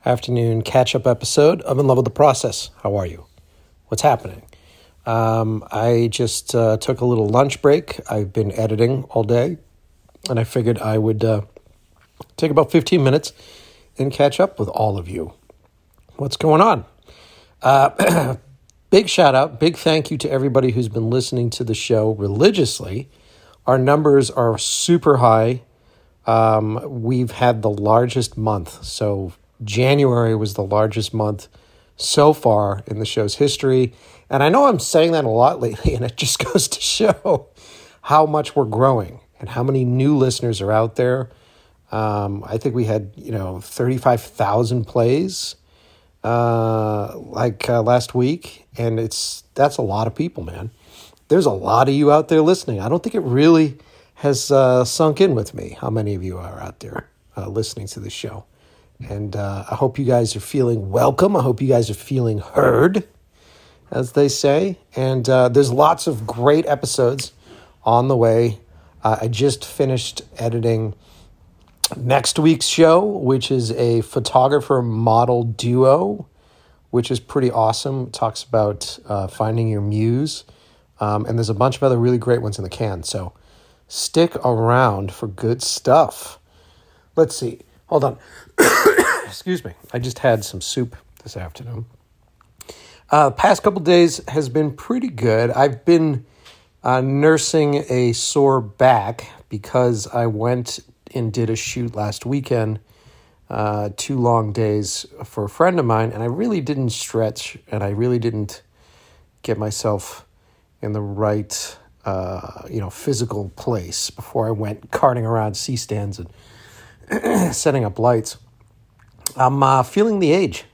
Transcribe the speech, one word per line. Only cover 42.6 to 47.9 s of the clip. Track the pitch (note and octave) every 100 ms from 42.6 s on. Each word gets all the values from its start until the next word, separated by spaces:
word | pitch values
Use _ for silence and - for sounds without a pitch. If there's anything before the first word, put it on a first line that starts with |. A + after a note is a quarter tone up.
| C#3+
we | B2
had, | A2 G#2+ G2 -
you | -
know, | A2 F#2+ F#2
thirty-five | - - B2 B2+ B2+ A#2
thousand | - - G2+ G#2+ A2 B2
plays, | G#2+ A#2+ A#2 C#3 F#3+ F3+ - - _ _ _ _ _ _
uh, | A2 A#2 A#2+ A#2 A2+ A2 G#2+ G#2 G2+ -
like, | - - A#2+ G2+ -
uh, | A#2
last | A2